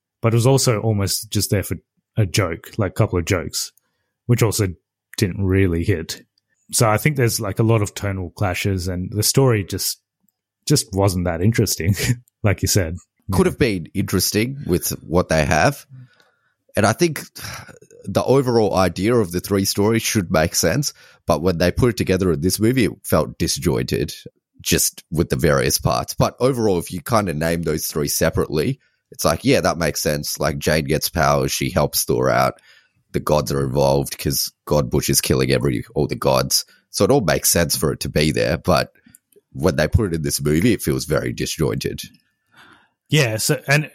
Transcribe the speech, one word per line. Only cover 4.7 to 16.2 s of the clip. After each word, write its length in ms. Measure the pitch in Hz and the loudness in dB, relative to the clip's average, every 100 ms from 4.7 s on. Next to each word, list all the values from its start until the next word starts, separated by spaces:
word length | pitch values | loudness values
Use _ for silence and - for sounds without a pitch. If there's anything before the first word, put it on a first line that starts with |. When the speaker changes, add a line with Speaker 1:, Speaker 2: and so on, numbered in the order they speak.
| 85 _ _ _ - | -4 _ _ _ -2
Speaker 1:
didn't 260 | 98 85 98 | -2 0 2
really 380 | 95 98 82 | 4 2 2
hit. 400 | 85 82 - - - _ _ _ - | 0 -2 -4 -12 -16 _ _ _ -6
So 180 | - 117 | 0 2
I 80 | 107 | 2
think 200 | 156 139 | 0 2
there's, 220 | 117 - | 0 0
like, 200 | 104 - | -4 0
a 40 | |
lot 200 | 110 113 | 2 2
of 100 | 101 | 0
tonal 380 | - 101 95 87 | -4 -6 -6 -8
clashes, 560 | - 98 87 104 95 90 | -4 -2 -2 -2 -2 -4
and 240 | 90 90 | -6 -4
the 100 | 104 | -2
story 400 | - 135 131 107 | 0 4 4 2
just, 380 | 95 95 - - _ _ _ _ _ _ - | -2 -6 -6 -8 _ _ _ _ _ _ 0
just 200 | 151 - | 0 0
wasn't 320 | 98 98 90 87 | 2 2 2 -2
that 160 | 82 | 0
interesting, 500 | 101 117 98 - 82 95 120 123 | 2 2 2 0 -2 0 0 -2
<laughs> 260 | - _ | -8 _
like 180 | 104 92 | -2 0
you 40 | 95 | 0
said. 280 | 104 82 87 - _ - | 0 0 -4 -12 _ -2
Speaker 2:
Could 140 | 92 180 | 2 2
Speaker 1:
Yeah. 60 | |
Speaker 2:
have 80 | 139 | 2
been 280 | 127 95 76 | 0 0 -4
interesting 640 | 95 - 95 - 104 123 139 143 | -4 -2 -2 0 0 -2 -4 -2
with 240 | 87 - - | -2 -2 -8
what 260 | - 87 85 | -2 0 2
they 160 | 80 73 | 2 2
have. 400 | 78 120 - - 131 123 _ | 4 2 0 -10 -20 -20 _